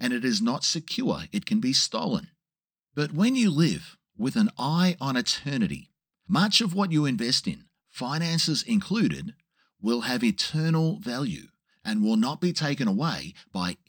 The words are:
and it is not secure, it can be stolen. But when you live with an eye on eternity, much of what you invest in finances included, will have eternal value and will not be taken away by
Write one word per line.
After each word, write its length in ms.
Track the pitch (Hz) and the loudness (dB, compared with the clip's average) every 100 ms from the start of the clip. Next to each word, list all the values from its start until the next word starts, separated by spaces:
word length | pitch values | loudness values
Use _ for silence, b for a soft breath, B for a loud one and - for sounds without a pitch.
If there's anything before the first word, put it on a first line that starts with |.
and 120 | 123 | -4
it 120 | 123 | -2
is 180 | 127 107 | 0 0
not 220 | 113 131 | 0 -2
secure, 640 | - 165 156 - 262 73 82 | -2 -4 -4 -4 -2 -4 -4
it 160 | 101 - | -6 -2
can 140 | - | 0
be 120 | 123 | 2
stolen. 600 | 135 - 110 87 80 - _ _ _ _ _ _ 143 | 0 0 -2 -2 -4 -4 _ _ _ _ _ _ -4
But 180 | 147 | -2
when 220 | 147 226 262 | 2 2 4
you 120 | 214 | 4
live 480 | 147 165 80 - - _ 98 | 4 2 2 -8 -20 _ -6
with 160 | 123 | -2
an 160 | 120 107 - | 2 2 0
eye 380 | 131 165 180 170 | -2 2 2 0
on 160 | 139 127 | -2 -2
eternity, 760 | 117 - 147 139 92 69 - _ _ _ - | -2 -2 -2 -2 -2 -4 -12 _ _ _ 0
much 340 | 117 208 - | 2 4 2
of 140 | 226 | 2
what 160 | 185 196 | 0 2
you 160 | 156 143 | 2 2
invest 400 | 120 117 - - | 0 0 0 -2
in 200 | 73 - _ _ - | -8 -12 _ _ -8
finances 640 | 127 151 165 165 160 147 | -4 -2 0 0 0 -2
included, 720 | - 110 - 220 143 69 - - _ _ _ - | 2 0 2 0 0 0 -10 -14 _ _ _ -6
will 180 | 104 120 | -2 0
have 220 | 110 123 | 0 0
eternal 720 | 117 98 - 156 160 160 160 208 | 0 0 -2 0 2 2 2 0
value 480 | - 131 135 82 - _ _ _ | -6 -4 -4 -6 -12 _ _ _
and 180 | - 107 | -4 0
will 140 | 107 110 | 2 4
not 240 | 123 151 | 2 2
be 100 | 180 | 0
taken 380 | 170 151 143 117 | 0 -2 0 0
away 460 | 98 160 87 69 - B | 2 0 -2 -8 -16 B
by 240 | 92 90 85 | -4 -4 -6